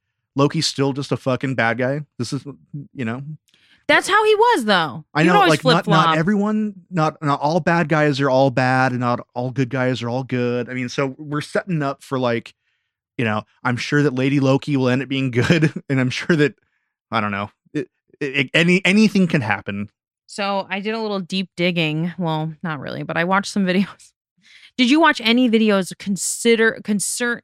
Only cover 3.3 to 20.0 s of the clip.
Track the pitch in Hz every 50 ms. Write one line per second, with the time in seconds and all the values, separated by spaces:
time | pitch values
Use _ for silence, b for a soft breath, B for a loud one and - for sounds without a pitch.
3.3 | 156 - _ b b b b b b b b - 294 339 - - 381 415 440 427
4.3 | 440 403 453 494 480 349 233 214 208 180 160 151 - 160 151 _ _ 147 160 165
5.3 | 180 415 392 349 156 147 - - - 175 - - - 160 175 165 160 156 165 175
6.3 | 214 196 202 214 214 214 214 214 196 185 - _ 180 175 156 156 147 - 160 147
7.3 | 143 135 135 147 160 180 151 185 170 175 175 147 165 151 151 151 143 131 139 139
8.3 | 127 131 139 139 123 131 131 127 131 131 131 131 127 123 120 120 120 123 - -
9.3 | _ 120 127 131 123 131 135 117 123 131 127 127 131 110 117 120 117 127 135 117
10.3 | 127 123 123 123 120 123 120 117 127 127 127 123 - - 143 135 131 - 156 147
11.3 | 147 147 143 - - 208 214 196 175 156 143 139 139 - - - 139 131 127 120
12.3 | 117 117 - - - _ _ _ _ _ _ _ _ _ _ _ _ - 127 110
13.3 | 107 107 104 _ _ _ - 127 123 117 - - 151 147 143 147 127 127 131 139
14.3 | 139 147 135 135 135 139 - - 147 135 127 123 123 131 139 123 135 135 135 131
15.3 | 117 120 120 - 170 165 160 156 - 170 - - 139 131 127 127 - - - -
16.3 | 180 151 147 135 - _ _ _ _ _ _ _ _ _ _ _ 110 113 104 104
17.3 | 101 98 101 101 - _ _ _ - 151 135 - _ _ _ _ _ _ 151 139
18.3 | 131 139 135 131 - 156 170 170 180 185 - 180 190 208 220 208 - 196 185 165
19.3 | - 160 120 107 104 98 - - 98 101 104 107 _ _